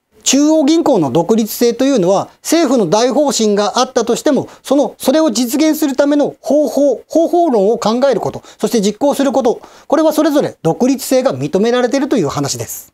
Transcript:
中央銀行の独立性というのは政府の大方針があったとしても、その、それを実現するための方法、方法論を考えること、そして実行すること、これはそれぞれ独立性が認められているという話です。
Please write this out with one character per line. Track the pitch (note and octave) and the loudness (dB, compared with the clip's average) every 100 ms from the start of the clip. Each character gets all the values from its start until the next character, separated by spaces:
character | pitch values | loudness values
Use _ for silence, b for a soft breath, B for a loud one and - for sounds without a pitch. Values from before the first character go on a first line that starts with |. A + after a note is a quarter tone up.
| _ _ | _ _
中 | - C4+ D4+ | -2 2 2
央 | D#4 C#4+ | 2 2
銀 | E4 | 2
行 | D#4 A3 | 2 2
の | C#3 | 2
独 | D3+ E3+ A3+ | 0 0 0
立 | G#3+ | -2
性 | - A#3+ A#3 | -2 -2 0
と | C4 | 0
い | |
う | C4 | 2
の | F3 | 2
は | F#3+ - B | 0 -2 B
政 | - D#4+ C#4+ | -2 0 2
府 | B3+ | 0
の | E3+ | 2
大 | G#3 B3+ | 0 2
方 | C4+ C#4+ | 0 0
針 | - A3 | 0 0
が | G3+ G#3 A#3 | 0 0 -2
あ | |
っ | C4 | -2
た | A#3+ A#3 | -2 -2
と | A#3 | -2
し | |
て | D#4 | 0
も、 | A#3+ - B | 0 -2 B
そ | - C#4+ | -2 0
の、 | A3 - | 0 -2
そ | - | 0
れ | D#4 | 2
を | D#4+ | 2
実 | G#3+ B3 C4+ | 0 -2 0
現 | D#4 D4+ | 0 0
す | D4+ | -2
る | C4+ | 0
た | C#4+ | 0
め | D4 | 0
の | A#3+ - | -2 -4
方 | - D4 C#4+ | -2 0 0
法、 | C4+ C#4+ A#3 - | 0 0 -2 -2
方 | D#4 D#4+ | 0 2
法 | F4 E4+ | 2 2
論 | A3+ G3 | 2 0
を | A#3 | 0
考 | G3+ A#3+ C#4 | -2 0 0
え | G3+ | 0
る | |
こ | - | -4
と、 | - B - | -8 B -8
そ | G#3+ | -2
し | |
て | A#3+ | 0
実 | G3+ G#3 | -2 0
行 | C#4+ | -2
す | B3+ | 0
る | C4+ | 0
こ | B3+ | 0
と、 | A#3+ - B B - | 0 -2 B B -2
こ | D4+ | 0
れ | |
は | D#4 | 2
そ | D4+ | 2
れ | D#4+ | 0
ぞ | C#4+ | 0
れ | C#3+ - | -2 -2
独 | D#3+ D#3+ B3+ | -4 0 0
立 | C4 - | 0 0
性 | B3+ | 0
が | B3 C3 | 0 -2
認 | C#3+ F#3+ | -2 -2
め | A3+ | 0
ら | B3 | 0
れ | B3 | 0
て | C4+ | -2
い | |
る | D4 | -2
と | C4 | -2
い | |
う | C#3 | -2
話 | C#3+ C#3 A#2+ | -4 -6 -6
で | A2 | -10
す。 | - - | -14 -18